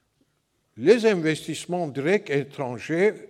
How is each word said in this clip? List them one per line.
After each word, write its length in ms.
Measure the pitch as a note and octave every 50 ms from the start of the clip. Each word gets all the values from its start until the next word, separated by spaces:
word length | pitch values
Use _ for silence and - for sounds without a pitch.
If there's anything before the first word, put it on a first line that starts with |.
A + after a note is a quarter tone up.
| _ _ _ _ _ _ _ _ _ _ _ _ _ _ _ A2
les 280 | A#2 E3+ A#3 A#3+ G#3+
investissements 800 | A3 G#3 F3 D#3 D#3 D#3 D3 - - D3+ - - - F3 F3+ F3 D3
directs 420 | B2 C3+ C3+ D#3+ G3+ G#3 G3+ -
étrangers 840 | C#3+ C#3+ C#3 C#3+ - - C#3 B2 B2 G#2+ - - D#3 E3+ G3 G#3+ F#3+ - -